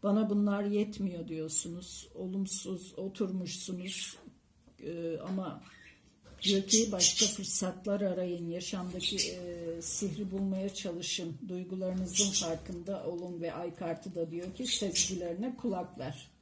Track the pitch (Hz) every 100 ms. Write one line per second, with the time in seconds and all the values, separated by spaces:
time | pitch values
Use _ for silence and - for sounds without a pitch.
0 | 202 208 214 208 208 202 202 208 208 -
1 | 196 175 170 160 156 156 170 170 185 -
2 | - - 185 196 190 - 190 180 - -
3 | 190 - 190 185 170 - - 180 185 -
4 | - - - - _ _ - - - 170
5 | 165 165 180 190 180 - - - - -
6 | - _ - - 196 196 190 220 226 196
7 | 180 - 208 - 190 - 185 180 214 196
8 | 196 180 180 175 170 170 180 196 180 180
9 | - 196 180 180 175 175 170 170 - -
10 | 202 156 196 190 196 190 196 190 196 170
11 | 175 - 170 160 190 180 185 185 185 185
12 | 185 190 202 190 170 160 - 175 170 196
13 | - 175 180 175 170 - 175 165 175 165
14 | 196 170 165 165 180 - 247 - 202 170
15 | - 185 175 175 247 - 240 185 175 -
16 | 131 - - _